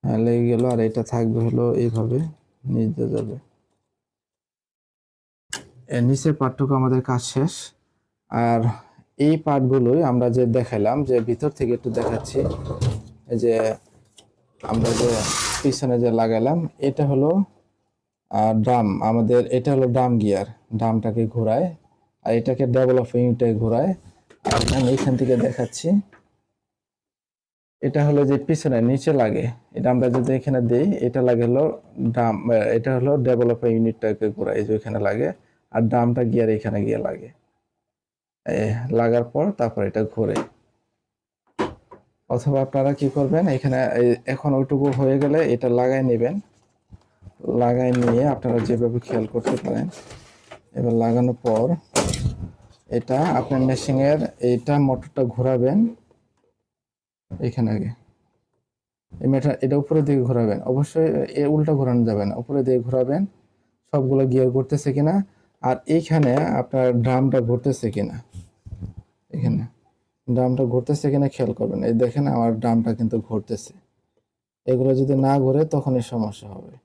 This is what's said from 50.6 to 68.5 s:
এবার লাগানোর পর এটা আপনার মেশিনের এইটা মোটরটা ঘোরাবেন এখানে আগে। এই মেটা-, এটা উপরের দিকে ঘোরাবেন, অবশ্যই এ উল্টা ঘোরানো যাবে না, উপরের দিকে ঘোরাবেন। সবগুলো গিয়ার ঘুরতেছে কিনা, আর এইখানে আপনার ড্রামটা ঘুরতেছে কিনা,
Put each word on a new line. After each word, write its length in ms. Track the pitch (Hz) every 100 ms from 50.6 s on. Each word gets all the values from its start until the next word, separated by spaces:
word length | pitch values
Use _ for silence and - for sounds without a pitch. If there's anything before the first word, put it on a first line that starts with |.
| _ 131
এবার 160 | 123
লাগানোর 440 | 113 113 117 123 120 123
পর 200 | 110 123 165 _ - - - - - - - - _ _ 117
এটা 220 | - 131 170 139
আপনার 220 | - 135 131
মেশিনের 500 | 131 - 131 139 151 123 - 123
এইটা 240 | 123 120 147 139
মোটরটা 360 | 127 - -
ঘোরাবেন 540 | 127 113 127 131 123 202 226 - _ _ _ _ _ _ _ _ _ _ _ _ _ 95 123
এখানে 220 | 123 113 107
আগে। 160 | 98 117 _ _ _ _ _ _ _ _ _ _ _ 90
এই 60 | 131
মেটা-, 280 | 135 139 - 135
এটা 100 | 143
উপরের 260 | 143 156 143
দিকে 140 | 139
ঘোরাবেন, 380 | 123 120 113 98 -
অবশ্যই 360 | 131 147 160 160 156 - -
এ 20 | 143 151
উল্টা 180 | 151 147
ঘোরানো 220 | 135 123 113
যাবে 140 | 104 101
না, 80 | 113
উপরের 220 | 120 139 127
দিকে 140 | 127 120
ঘোরাবেন। 340 | 127 127 151 196 _ _ _ _ _ _
সবগুলো 320 | 147 131 135 135
গিয়ার 180 | 127 127 127
ঘুরতেছে 340 | 131 143 143
কিনা, 220 | 135 151 190 196 _ _ _ 127
আর 80 | 127 - 160
এইখানে 360 | 160 160 139 127 165 -
আপনার 260 | 127 135 127 123
ড্রামটা 360 | 120 127 135 131 117
ঘুরতেছে 400 | 120 143 131 113 101
কিনা, 200 | 104 - - - 87